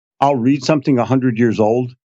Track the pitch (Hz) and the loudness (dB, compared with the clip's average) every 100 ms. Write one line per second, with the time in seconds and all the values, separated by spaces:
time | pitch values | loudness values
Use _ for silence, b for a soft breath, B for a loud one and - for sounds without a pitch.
0 | _ - 139 135 123 143 - 151 - 123 | _ -2 0 0 0 0 0 -2 0 0
1 | 117 131 127 113 120 95 107 120 123 - | 0 0 0 0 0 2 0 0 -4 -10
2 | _ | _